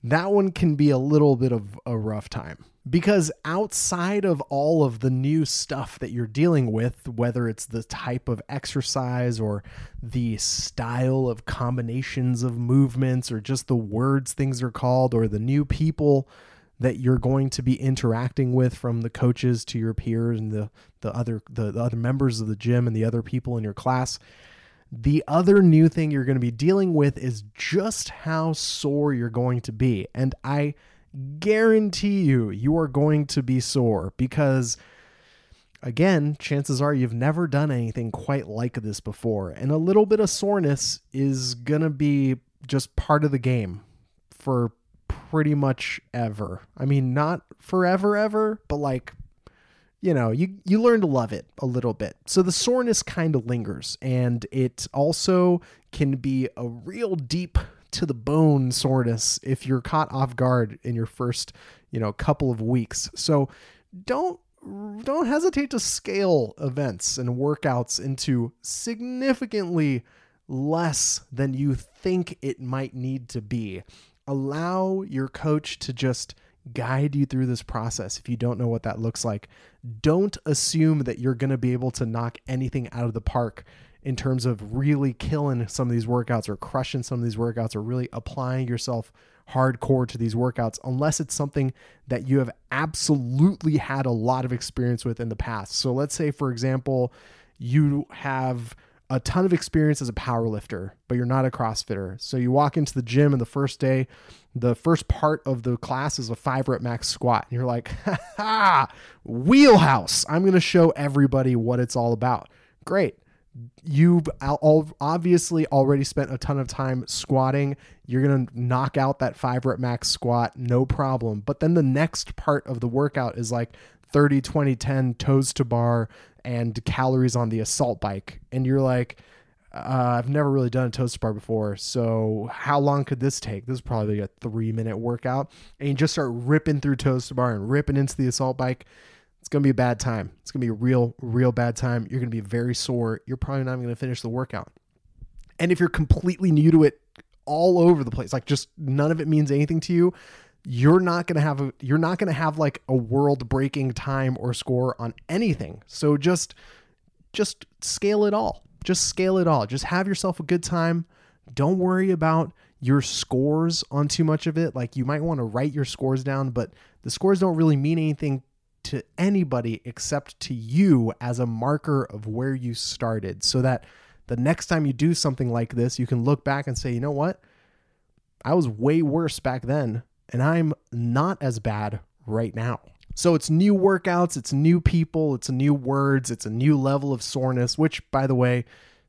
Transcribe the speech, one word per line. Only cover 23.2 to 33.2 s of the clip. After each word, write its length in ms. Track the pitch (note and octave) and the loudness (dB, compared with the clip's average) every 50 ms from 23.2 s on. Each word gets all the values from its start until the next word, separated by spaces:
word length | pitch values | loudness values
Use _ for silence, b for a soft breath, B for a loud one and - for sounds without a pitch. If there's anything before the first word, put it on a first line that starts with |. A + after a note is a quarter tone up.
people 340 | - - B2+ B2 - B2 A#2+ | -4 -4 -4 -4 -4 -4 -4
in 60 | A2+ | -4
your 100 | G#2+ G#2 | -4 -6
class, 460 | G2 - - B2+ B2+ B2+ C3 - - b b b b b b b b b b b b b b b | -8 -4 -2 0 0 0 -2 -4 -6 b b b b b b b b b b b b b b b
the 320 | C3 A#2 A2+ C#3+ D3 D#3 - - | -12 -2 0 2 2 2 2 2
other 340 | D3 E3+ F3+ F#3+ G3+ G3+ | 2 4 6 8 8 8
new 260 | F#3 E3+ D#3 D#3 D#3+ D#3+ | 10 10 10 8 8 6
thing 220 | - E3+ D#3+ D3+ | 4 2 -2 0
you're 140 | D3 C#3 B2+ | 0 0 0
gonna 160 | C3+ C3+ B2+ | 0 0 0
be 100 | A#2+ A#2+ | 0 -2
dealing 440 | A#2 A2 C#3+ F3 F#3+ G3 F#3+ F3+ E3 | -2 0 2 2 4 4 2 2 4
with 220 | D3+ C#3+ C#3+ - | 4 4 2 2
is 280 | - B2+ C3 A2+ G#2 G#2 G#2 - | 0 -4 -6 -6 -6 -10 -16 -14
just 540 | - - - D#3+ G3 F#3+ A3+ - - - - | -10 -6 -2 -2 0 0 -2 -4 -6 -8 -10
how 440 | - - - D#3+ D#3+ D#3+ D#3+ E3 | -12 -10 -6 -4 -2 -2 -2 -2
sore 600 | D#3 - - - - - - C#3+ C#3+ D3 D3 D3 C3+ | -2 -4 -6 -6 -6 -4 -4 -2 0 0 0 0 0
you're 160 | A#2+ A#2+ A#2 | -2 -4 -4
going 300 | A2 B2 B2 B2+ B2 A#2+ | -2 -2 -2 0 -2 -2
to 120 | - - | -4 -6
be. 360 | A2 G#2+ C3 B2+ A2+ F#2+ - - | -4 0 0 0 0 0 -4 -6
And 220 | - - C3 C3 - - | -4 -2 -2 -2 -2 -4
I 320 | - C3 C#3+ D3 D3 D3 C#3+ b b b b b b b - C3+ C3 C3+ D3 D#3 | -6 -4 -2 -2 -2 -2 -4 b b b b b b b -14 -14 -12 -12 -10 -2
guarantee 840 | F3 G#3 G#3+ A3 A3+ A3+ A3 A3 G#3+ G3+ F3 - G#3 G#3 G3+ G3 | 0 2 4 4 6 6 6 6 4 2 -2 -2 -2 0 2 2
you, 260 | F3 C#3+ C3 A#2+ A2+ G2+ | 4 4 4 4 2 0
you 260 | F#2+ G2+ A#2 C#3+ D#3+ E3 | -2 -2 0 0 2 2
are 100 | D#3+ C3+ | 0 0
going 380 | B2+ C#3 D3 D#3 D3+ D3+ | 0 2 2 4 4 2